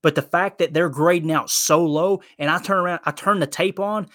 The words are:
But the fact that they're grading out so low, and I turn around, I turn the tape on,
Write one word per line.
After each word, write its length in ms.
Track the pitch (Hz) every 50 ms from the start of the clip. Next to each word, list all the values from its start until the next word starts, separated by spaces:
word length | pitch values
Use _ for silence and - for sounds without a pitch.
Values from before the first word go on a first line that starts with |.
| -
But 140 | 160 147
the 40 | 156
fact 380 | 139 - - 170 185 196 - -
that 160 | 175 143 147
they're 160 | 156 175 165
grading 420 | 135 139 151 170 180 175 156 160 160
out 160 | 147 113 113
so 340 | - - - - 156 156 170
low, 380 | 160 147 151 170 190 196 185 - - - -
and 120 | 147 147
I 80 | 160 180
turn 180 | - - 196
around, 240 | 190 180 180 175 165 -
I 60 | - 147
turn 280 | - - 196 208 196
the 60 | 160
tape 340 | 139 - - 165 190 - -
on, 280 | 196 202 214 214 190 - _